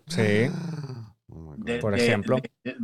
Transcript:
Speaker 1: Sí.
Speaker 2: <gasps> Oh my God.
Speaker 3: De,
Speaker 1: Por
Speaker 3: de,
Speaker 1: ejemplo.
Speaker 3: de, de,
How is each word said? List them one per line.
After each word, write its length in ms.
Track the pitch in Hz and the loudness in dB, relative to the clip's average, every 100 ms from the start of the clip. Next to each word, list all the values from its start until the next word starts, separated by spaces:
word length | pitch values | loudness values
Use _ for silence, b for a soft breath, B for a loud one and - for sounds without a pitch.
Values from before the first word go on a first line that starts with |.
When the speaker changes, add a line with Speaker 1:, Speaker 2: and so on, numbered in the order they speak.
| - | -6
Speaker 1:
Sí. 400 | - 107 104 127 | 2 4 4 4
Speaker 2:
<gasps> 600 | - 170 156 139 120 110 _ - 80 | 0 -6 -8 -8 -10 -14 _ -18 -16
Oh 40 | |
my 180 | 80 71 | -14 -10
God. 80 | 110 | -4
Speaker 3:
De, 140 | 120 | -2
Speaker 1:
Por 160 | 110 113 | 0 2
Speaker 3:
de, 80 | 120 | 4
Speaker 1:
ejemplo. 300 | 107 104 131 | 2 2 0
Speaker 3:
de, 160 | 131 _ | -2 _
de, 120 | 123 123 | -10 -8